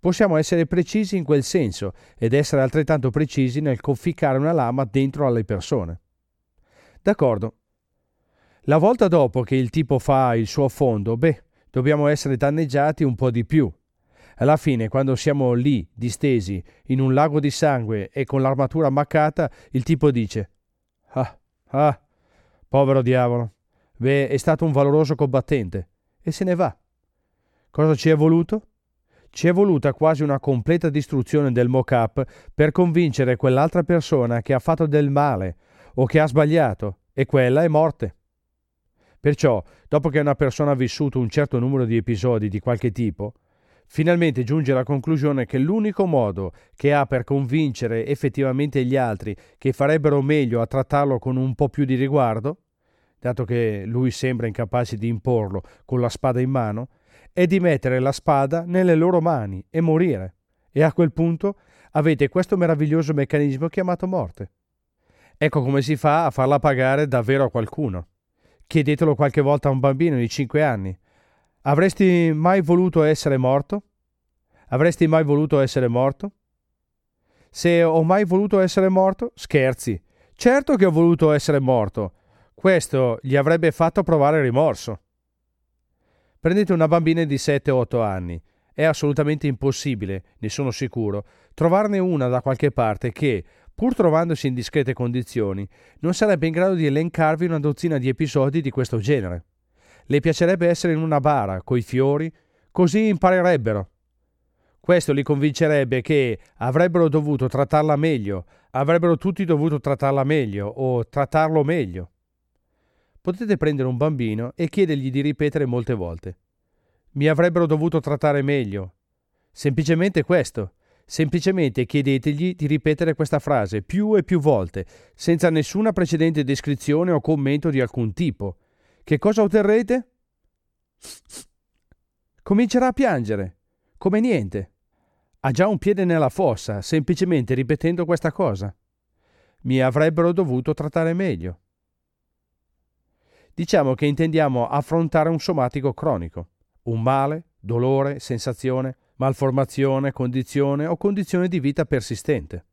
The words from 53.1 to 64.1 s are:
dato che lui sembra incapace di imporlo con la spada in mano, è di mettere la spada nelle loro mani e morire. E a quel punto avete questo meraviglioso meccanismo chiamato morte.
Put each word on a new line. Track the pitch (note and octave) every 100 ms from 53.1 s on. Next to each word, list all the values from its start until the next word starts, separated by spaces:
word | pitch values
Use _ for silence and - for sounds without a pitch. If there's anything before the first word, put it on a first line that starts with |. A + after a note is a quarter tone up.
| _
dato | B2 B2
che | A#2 A#2+ A2+ G#2 G2
lui | A#2+ B2+
sembra | - C3 B2 A#2
incapace | G2+ A2+ B2 A#2+ A2+
di | A2+
imporlo | A2 C3 A#2+ G#2 F#2+ - _
con | _ B2+
la | A#2+
spada | - C3+ B2
in | B2+
mano, | C3+ A2 G#2+ B2+ _ _ _ -
è | - F3+
di | F#3+
mettere | F3 C#3+ C3 B2+
la | C3
spada | C3+ - C#3+ C3+ E3 E3+
nelle | F3+ F#3
loro | E3 E3+ F3+
mani | E3 D3+ G#2 F#2+ -
e | D#3+
morire. | E3 D#3 F3+ A2+ F#2 - _ _ _
E | C#3
a | D#3
quel | - E3
punto | - E3 E3 G3 G3+ _ _ _
avete | D3+ D3+ C#3+ C#3
questo | F3+ F3+ F#3+
meraviglioso | E3+ D#3 D3+ D#3+ D3
meccanismo | D3+ C3+ D3+ D3 C3+ D#3+
chiamato | - F3+ F3
morte. | F#3